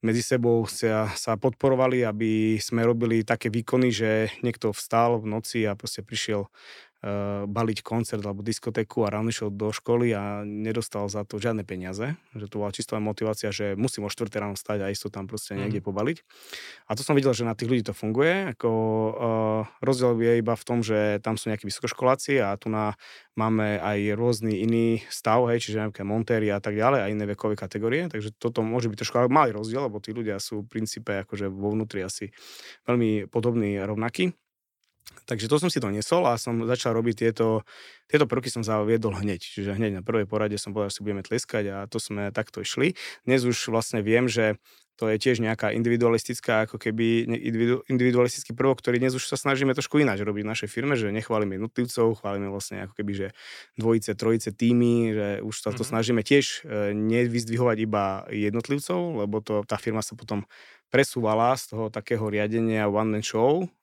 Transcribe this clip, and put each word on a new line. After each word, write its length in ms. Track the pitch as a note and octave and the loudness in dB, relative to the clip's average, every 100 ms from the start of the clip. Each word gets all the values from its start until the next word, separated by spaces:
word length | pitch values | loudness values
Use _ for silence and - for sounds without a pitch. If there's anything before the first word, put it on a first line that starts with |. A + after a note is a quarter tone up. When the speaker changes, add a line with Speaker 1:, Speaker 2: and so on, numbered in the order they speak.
Speaker 1:
medzi 180 | A2+ A2+ | 2 0
sebou 460 | A#2 B2+ A#2+ A#2 G#2+ | 2 2 4 4 2
sa, 400 | - A#2 A2 G#2+ | 0 0 2 0
sa 240 | G2 - | -2 -2
podporovali, 680 | A2 C3+ B2+ C#3 C3 C3 B2+ | 0 0 2 2 4 4 4
aby 560 | A#2 G#2 A2+ A2 A2 A2 | 2 2 2 4 4 2
sme 240 | - A#2 | 0 2
robili 400 | A#2 A#2 A#2 A2+ | 4 4 4 2
také 240 | G#2+ A#2 A#2+ | 2 0 0
výkony, 380 | A2+ A2+ C3 B2+ | -2 2 4 4
že 200 | G#2+ A2 G#2+ A2 - | 2 2 2 2 -2
niekto 320 | B2 - A2 | -4 -2 -2
vstal 480 | G2+ - A2+ A#2+ A#2 | -4 0 2 4 2
v 80 | A2 | 0
noci 380 | G#2+ A2+ A#2+ G#2+ | -4 -4 -2 0
a 80 | |
proste 300 | G2+ A#2 - | -2 -8 -10
prišiel, 420 | F#2+ A2 - G#2 G2 _ - - - _ | -8 -6 -2 -2 -4 _ -20 -20 -20 _
e, 120 | G#2+ G2+ G2+ G2+ | -6 -4 -4 -4
baliť 340 | G2+ G#2 A2+ G#2+ | -4 -2 0 -2
koncert 400 | - A2+ A2+ A2 | -2 -2 -2 -4
alebo 180 | G2+ G2+ | -4 -6
diskotéku 640 | G#2 A2+ - A2 A2 - | -4 -4 -4 -4 -4 0
a 80 | G#2 | 0
ráno 180 | G#2 A2+ | 0 -2
išiel 220 | A#2 G#2+ | -2 -6
do 180 | G2+ G#2+ | -4 -4
školy 420 | G#2+ - A#2+ A#2+ | -4 0 2 2
a 300 | G#2+ G2+ G#2 | 0 -4 -6
nedostal 640 | G#2 G#2 A2 A2+ A2 G#2+ G2+ | -8 -6 -2 -2 -4 -4 -4
za 160 | G#2 | -6
to 120 | G2+ G#2+ | -6 -4
žiadne 240 | A2+ A2 | -2 -2
peniaze. 520 | F#2 F#2 F#2 F#2+ A#2+ D#3+ _ | -4 -8 -8 -6 -6 -6 _
Že 140 | A2 G#2 | -14 -10
to 100 | G#2+ | -6
bola 140 | G#2 | -6
čistá 240 | - - A2 | -6 -6 -4
motivácia, 520 | G#2+ G#2 A2 G#2+ G#2+ | -4 -2 -2 -2 -4
že 240 | G2 G#2 | -4 -4
musím 320 | G2 B2+ - G#2 | 0 -2 -2 -8
o 60 | |
štvrtej 260 | - A2+ G#2+ | -4 -4 -4
ráno 160 | G#2 | -4
vstať 240 | G2 - G#2 | -6 -4 -4
a 100 | G2 | -2
ísť 120 | G2+ | -4
to 80 | G#2 | -6
tam 120 | G2+ F#2+ | -8 -10
proste 280 | A2 - | -10 -8
niekde 260 | G2 G2 G#2+ | -6 -2 -2
Speaker 2:
Mhm. 60 | G2 | -4
Speaker 1:
pobaliť. 300 | G2 A#2 E3 _ - - - - - _ | -2 -2 -2 _ -20 -18 -16 -16 -18 _
A 80 | |
to 80 | A2+ | -6
som 100 | C3+ | 2
videl, 200 | D3 C3+ | 4 4
že 120 | A2+ | 2
na 80 | A#2 | 0
tých 140 | A2 A#2 | -2 2
ľudí 140 | B2+ | 2
to 80 | G#2+ | 0
funguje. 600 | A2 G#2+ A2 D3+ F#3 F#3+ | -4 -2 2 4 2 -2
Ako, 160 | A#2 A#2+ | -2 0
e, 400 | A2+ A2 A2 A2 A2+ A#2+ A2+ A2 A2 G#2+ - | 2 2 2 0 0 0 2 2 0 -2 -4
rozdiel 320 | B2+ C3 B2 A#2 | 0 2 4 4
je 160 | A#2 A#2 | 4 4
iba 160 | A2+ | 2
v 100 | A2+ | -2
tom, 140 | - A#2+ | 0 -2
že 380 | A2 G#2+ G#2+ G#2 | 2 2 2 0
tam 140 | G#2+ G#2+ | -2 -4
sú 140 | - | -4
nejakí 160 | G#2+ G2+ | -6 -6
vysokoškoláci 720 | - A#2+ - B2+ B2 - C#3 | -6 -6 0 2 2 2 2
a 160 | G2+ G2+ | 2 -2
tu 120 | - | -2
na, 260 | A2 G#2+ G2+ - - _ - | -2 -2 -4 -12 -20 _ -2
máme 400 | A2 A2 G#2+ G#2 | 2 2 2 0
aj 400 | F2 G#2 G#2 G#2 | 0 0 0 0
rôzny 480 | A#2+ A2+ A2 G#2 | 2 2 0 0
iný 400 | A2+ A#2 A#2 A2+ - | 2 2 2 2 -2
stav, 380 | - - A2+ A#2+ | -6 2 4 4
hej, 140 | A#2 | 2
čiže 240 | - G#2+ | -2 -4
nejaké 160 | G#2+ G2+ | -4 -6
montéry 460 | G2 A2 G#2+ A#2 G#2+ | -4 -2 0 2 2
a 80 | G2+ | 0
tak 140 | G#2 | -2
ďalej 260 | G#2 A#2 C#3 | 2 4 4
a 60 | G2+ | 0
iné 160 | G#2+ G#2 | -2 -2
vekové 240 | G2+ A2 | -2 -2
kategórie. 540 | G#2+ F#2+ G#2+ A2+ C3+ F3 | -2 -4 -4 -2 -2 -2
Takže 240 | A2 G#2 | -6 -10
toto 300 | G#2 A#2+ A#2 | -4 -4 -2
môže 240 | A2 A#2+ A#2 | -2 0 -2
byť 100 | G#2+ | -4
trošku, 180 | A2 A#2+ | -2 2
ale 80 | B2 | 4
malý 240 | C#3+ C#3 | 6 4
rozdiel, 320 | G#2+ A2 A#2+ | 2 -4 -4
lebo 160 | C#3 G#2 | -4 -6
tí 100 | G2+ | -8
ľudia 300 | A2 A2 G2 | -6 -4 -4
sú 240 | - G#2+ | -6 -8
v 40 | G#2 | -6
princípe 400 | A2 A2 - A2+ G2 | -6 -6 -6 -4 -4
akože 240 | G2+ G2+ G2+ | -4 -6 -6
vo 220 | F#2+ G2+ | -2 -2
vnútri 300 | A2 G#2+ G2+ | 0 -2 -4
asi 320 | F#2 - G2+ - - - - - - | -6 -8 -10 -14 -20 -20 -20 -16 0
veľmi 400 | B2 A2+ G#2+ G2 | 2 4 2 0
podobní 480 | A#2+ A2+ A#2 G#2 G2+ | -2 0 2 0 0
a 80 | |
rovnakí. 480 | G2 G#2+ A2+ - F3+ - _ _ _ _ _ _ - - - | -2 -2 -4 0 -2 -2 _ _ _ _ _ _ -20 -20 -8
Takže 200 | A2+ A2+ | -6 2
to 120 | D3 | 2
som 100 | E3+ | 2
si 100 | D#3 | 0
doniesol 440 | A#2 G#2 G#2+ E3+ | -2 -2 0 2
a 100 | C3+ | 2
som 320 | A#2 - A#2 A2+ | 2 0 -2 0
začal 280 | B2 B2+ | 0 2
robiť 200 | A2+ A#2 A2 | 2 0 2
tieto, 460 | A2+ A2+ A2+ A2 - - - - _ | 0 2 2 2 -2 -18 -20 -20 _
tieto 200 | D3+ C3+ | 4 4
prvky 220 | A#2+ B2+ | 2 -2
som 140 | A#2+ | -6
zaviedol 520 | A2 G#2+ G#2 A#2 A2 | 0 0 4 2 2
hneď. 240 | F#2 G2+ F2+ | -2 -2 -4
Čiže 360 | - - G2+ | -8 -6 -4
hneď 260 | G2+ A2+ F#2+ | 0 0 -2
na 20 | |
prvej 240 | F#2+ A2+ G2 | -2 -2 0
porade 280 | G#2+ G#2+ G#2 | 0 -2 -2
som 140 | - | -6
povedal, 180 | G2+ G2+ | -4 -4
že 80 | - | -4
si 60 | |
budeme 180 | G#2 G2+ | -6 -6
tlieskať 420 | F#2+ A2+ - A2 G2+ | -2 -4 -2 -4 -4
a 100 | G2 G2+ | -6 -6
to 120 | A2+ | -8
sme 320 | - G#2 G2+ | -6 -6 -4
takto 280 | G#2 A2 - | -4 -6 -6
išli. 360 | G2+ - D3 F#3 - - | -6 0 0 0 -10 -10
Dnes 200 | - C3 | 2 2
už 260 | B2 A#2 - | 4 0 0
vlastne 320 | A2+ - A#2 | 0 0 -2
viem, 240 | G#2 A2+ B2 | 2 4 4
že 320 | A2 A2 G#2 _ _ _ _ | 2 2 0 _ _ _ _
to 160 | A2+ | 0
je 80 | A2 | 2
tiež 240 | C3 A#2+ | 2 2
nejaká 320 | A2+ A2 G#2+ A2 | 0 0 0 0
individualistická, 880 | A#2 A#2+ A#2+ A#2 - B2 - A2 | 2 4 4 4 0 -6 0 2
ako 160 | A2 - | 0 -2
keby 480 | A#2+ A2 A#2 A#2 A#2 | -4 0 2 2 0
ne-, 80 | A#2 | -4
individu-, 460 | B2 A2+ A#2 B2 | -2 0 2 0
individualistický 720 | - C3 B2 A#2+ B2 - - A#2+ | 0 2 4 4 4 0 -10 0
prvok, 240 | C3+ C3+ | 2 2
ktorý 160 | - A#2+ | 2 2
dnes 160 | C3 | 2
už 160 | B2+ - | 0 -4
sa 80 | C3+ | -2
snažíme 400 | C#3+ C3+ C#3 B2+ | 0 2 2 0
trošku 240 | - D3+ | 2 2
ináč 240 | C#3+ G2 | 4 2
robiť 160 | G#2 G#2 | -2 -2
v 120 | G#2 A2 | -4 -4
našej 120 | G#2+ | -6
firme, 240 | - C3+ C3+ | -4 0 0
že 160 | G#2+ | 0
nechválime 480 | G#2+ A2 A2 G#2 F#2+ | -2 -2 0 0 -2
jednotlivcov, 560 | A2+ - A#2+ - A2+ A2 | -6 -2 -2 2 2 2
chválime 320 | G#2 G2+ G2+ | -4 -4 -4
vlastne 320 | G2 - G2 | -6 -8 -10
ako 160 | G2 - | -12 -8
keby, 160 | G#2 | -6
že 140 | G2 F#2+ - - - - - | -4 -6 -8 -18 -18 -18 -2
dvojice, 400 | A2 A2+ - G#2 | 2 2 2 -2
trojice, 400 | A2 A#2 A2+ G#2 | 2 2 0 0
týmy, 560 | A#2 A#2+ A#2+ A#2+ A2+ | 4 6 6 4 2
že 140 | G#2+ G2+ G2+ | 0 -2 -4
už 100 | G#2+ | -6
sa 160 | G#2+ - | -6 -6
to 140 | B2+ | -4
Speaker 2:
Mhm. 60 | A2+ | -2
Speaker 1:
snažíme 300 | A2+ A2+ A#2 | -2 2 0
tiež, 400 | G2+ C#3+ C#3 - | 6 4 4 -4
e, 320 | D#3 A2 G2+ G#2 | -6 -4 -2 0
nevyzdvihovať 800 | G#2+ A#2 B2 A#2 A2+ A2+ B2 A2 | 0 2 2 0 -2 0 2 2
iba 460 | A2 G#2 G2 F#2+ F#2 | 0 0 0 -2 -6
jednotlivcov, 920 | G#2+ G#2 A2 - C#3+ C#3+ F3+ F3 C#3+ | -2 0 -2 -2 -4 -2 -2 -2 -2
lebo 240 | G2+ G#2+ | -2 -4
to, 240 | G#2+ G#2+ G2+ | -2 -4 -2
tá 80 | G#2+ | -4
firma 240 | - A2 | -2 -4
sa 160 | G#2+ A2 | -4 -10
potom 320 | - G#2 G2 - - - _ | -6 -6 -6 -16 -20 -20 _
presúvala 640 | B2+ C3+ - A2 G#2+ A#2 C3 | 2 2 2 0 4 4 2
z 160 | - A2 | -2 -6
toho 160 | A2 | -6
takého 320 | A2 G#2 A#2 | -6 -4 -2
riadenia 640 | G#2+ G#2 G#2+ A2+ A2+ A2 G#2 | 0 0 0 0 0 2 2
one 220 | G2+ A2 | 2 0
man 100 | G#2+ | 0
show 480 | G#2+ A2 A#2+ D#3+ F3+ _ | -2 2 4 4 0 _